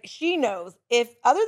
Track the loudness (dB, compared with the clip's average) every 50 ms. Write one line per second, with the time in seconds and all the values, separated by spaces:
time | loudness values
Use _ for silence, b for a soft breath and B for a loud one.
0 | -8 -20 -14 -6 -4 -4 -2 0 -2 -2 -4 -4 -10 -14 -16 _ _ 0 0 0
1 | 0 0 -4 _ 2 2 4 4 2